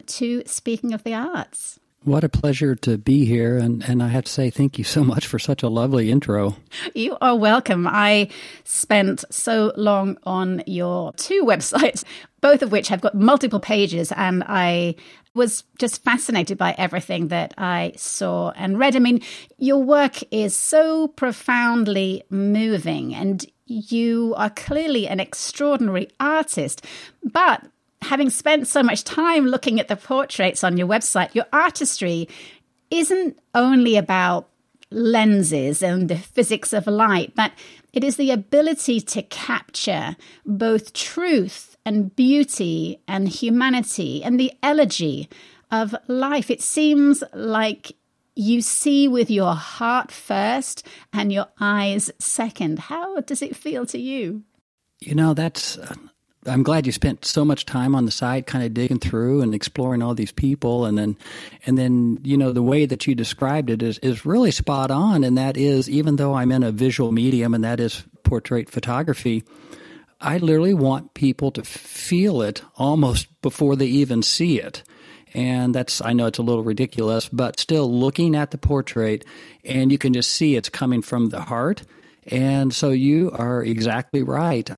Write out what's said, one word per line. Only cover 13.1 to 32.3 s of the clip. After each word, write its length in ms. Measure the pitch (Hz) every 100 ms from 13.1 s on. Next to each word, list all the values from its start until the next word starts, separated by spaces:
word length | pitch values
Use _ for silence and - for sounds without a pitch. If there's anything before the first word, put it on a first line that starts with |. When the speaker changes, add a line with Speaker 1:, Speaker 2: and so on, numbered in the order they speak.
| 202
Speaker 1:
multiple 460 | 220 277 254 208
pages, 500 | - 214 202 165 170
and 320 | - 190 185 -
I 500 | 196 175 175 175 165 - - _
was 300 | 233 240 - - -
just 240 | 240 -
fascinated 540 | - 320 - 220 170 196
by 180 | 175 -
everything 520 | 180 180 - 180 165
that 240 | 170 156 -
I 360 | 185 175 170 -
saw 560 | - - 190 175 175
and 260 | - 190 196
read. 200 | 269 254
I 20 |
mean, 220 | 247 240 - - - _
your 240 | 262 277
work 360 | 262 294 277 - -
is 240 | 220 208 -
so 500 | - 311 320 320 302
profoundly 1160 | - 254 - - 247 240 233 208 196 190 190 -
moving, 880 | 196 202 208 220 196 165 151 127 127
and 300 | 190 190 - _ -
you 680 | 226 208 233 233 233 233 -
are 140 | 208
clearly 580 | 208 - 294 320 247 196
an 140 | 190
extraordinary 880 | 185 - - - 294 277 220 185 196 _
artist, 640 | 277 311 311 - 180 - - - - _
but 400 | 269 320 359 - - _ _ _
having 280 | - 277 269
spent 380 | - 302 302 247
so 160 | 285
much 220 | 240 214 -
time 400 | - 330 330 262
looking 340 | 254 269 220
at 80 | -
the 80 | 202
portraits 640 | - 262 269 - 185 -
on 140 | 185 175
your 100 | 180
website, 480 | 220 - 196 180
your 120 | 226 -
artistry 760 | 285 339 - 294 - 180 170 165